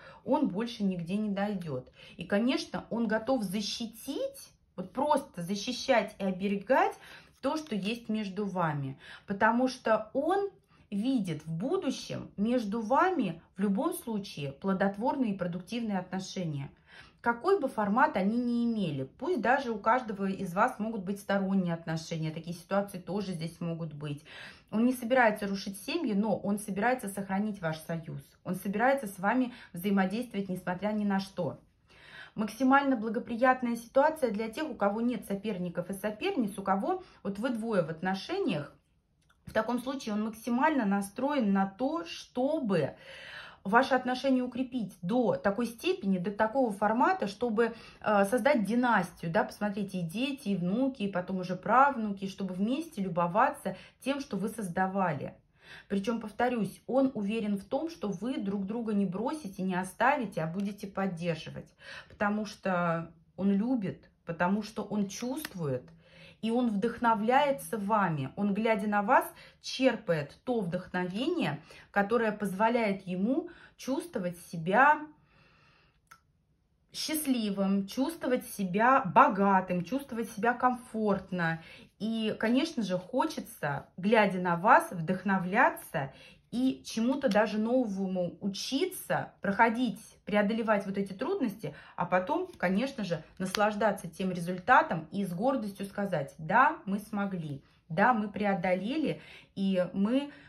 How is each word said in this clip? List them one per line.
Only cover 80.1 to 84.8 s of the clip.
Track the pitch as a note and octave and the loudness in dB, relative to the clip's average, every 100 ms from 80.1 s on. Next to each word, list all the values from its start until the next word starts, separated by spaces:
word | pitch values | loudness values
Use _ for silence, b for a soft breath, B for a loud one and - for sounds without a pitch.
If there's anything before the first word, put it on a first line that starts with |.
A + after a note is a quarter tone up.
| A3+ A#3 | -6 -6
себя | - A#3 | -2 0
комфортно. | A#3+ B3+ A#3+ - A3+ G#3+ G3 - F3+ E3 E3 B B B _ | 2 2 0 -4 -2 0 0 -2 -2 0 -2 B B B _
И, | G#3+ A3+ A3 - | -4 -2 -2 0
конечно | A3 B3+ D#4+ - | 2 2 2 -2
же, | F#3+ F3+ | 0 -2
хочется, | - B3+ D#4+ - - - D3+ C#3 - - | 0 0 0 -2 -10 -8 -4 -4 -8 -4
глядя | F#3 A3+ G3+ F#3 | 4 6 6 2
на | F3+ E3+ | 0 2
вас, | G3+ D4 | 8 8